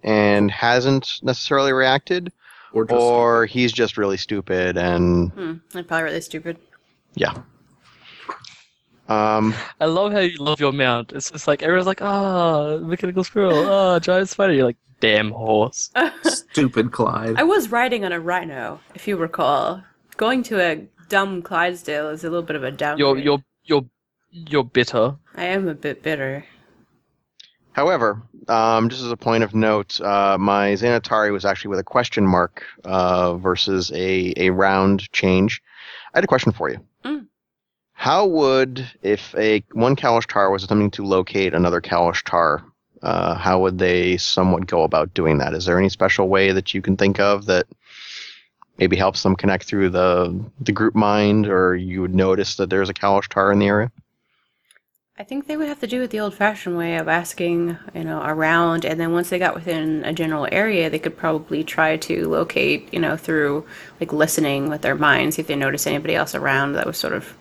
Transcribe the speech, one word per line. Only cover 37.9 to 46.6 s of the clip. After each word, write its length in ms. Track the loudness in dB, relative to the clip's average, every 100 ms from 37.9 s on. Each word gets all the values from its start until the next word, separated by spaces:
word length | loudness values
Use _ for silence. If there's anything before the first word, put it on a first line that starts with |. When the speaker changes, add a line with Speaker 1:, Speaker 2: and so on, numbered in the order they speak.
Speaker 1:
How 320 | _ 0 2 2
would, 600 | 2 2 2 0 -4 -12 -8
if 320 | -2 -2 -2 0
a, 280 | 2 2 0
one 220 | 0 2 2
Kalashtar 560 | 2 2 0 0 2
was 120 | 0
attempting 280 | 0 2 2
to 140 | -2 0
locate 480 | 0 0 0 0
another 280 | 2 2 0
Kalashtar, 840 | 0 2 2 0 -2 0 2 0 -6 _ _ _
uh, 340 | -4 -2 -2 -2
how 240 | 0 2
would 160 | 2 2
they 400 | 2 2 2 0
somewhat 500 | -2 2 2 2 0
go 160 | 0
about 300 | 2 2 0
doing 240 | 0 2 2
that? 140 | 0
Is 120 | -2 0
there 120 | 2
any 120 | 2
special 380 | 2 0 2 2
way 220 | 4 4
that 220 | 2